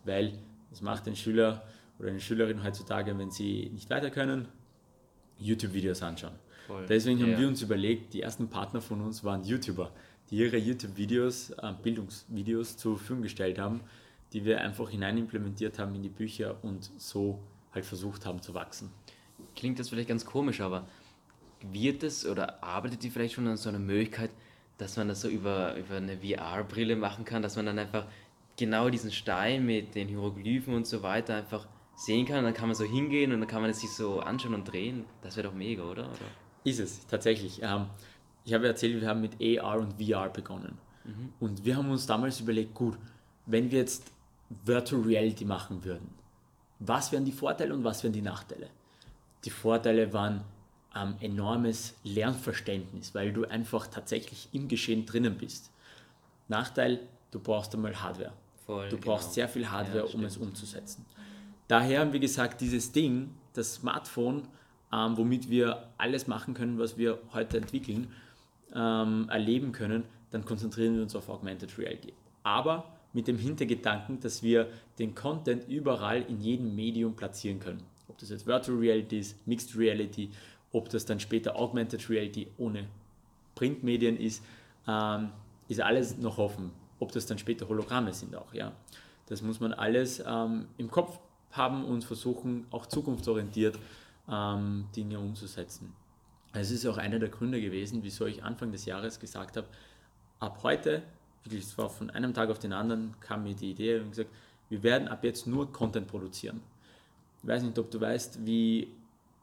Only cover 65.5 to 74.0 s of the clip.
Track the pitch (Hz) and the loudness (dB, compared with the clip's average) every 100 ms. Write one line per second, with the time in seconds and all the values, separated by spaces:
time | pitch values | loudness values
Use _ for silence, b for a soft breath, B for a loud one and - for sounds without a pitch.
65.5 | 120 120 117 - - 120 131 123 110 - | 6 6 2 -6 0 2 2 0 -4 -4
66.5 | 117 120 113 113 113 117 110 - 107 110 | -2 -2 0 0 2 2 0 -4 -4 0
67.5 | 113 107 135 120 107 127 B B B B | 0 0 -4 -2 -2 -4 B B B B
68.5 | _ - - 113 113 110 110 110 110 107 | _ -10 0 2 4 2 2 2 2 4
69.5 | 127 135 113 107 113 113 B B 113 107 | 2 2 -2 0 0 -2 B B -6 -4
70.5 | 110 110 117 113 113 107 101 101 95 95 | -4 -2 2 4 4 0 -4 -6 -8 -6
71.5 | 92 95 - - - - - - _ 202 | -8 -10 -6 -6 -6 -12 -20 -20 _ 2
72.5 | 110 143 165 - B B 120 113 117 127 | 4 4 0 -4 B B -2 0 0 0
73.5 | 156 120 117 110 104 | 0 0 2 2 0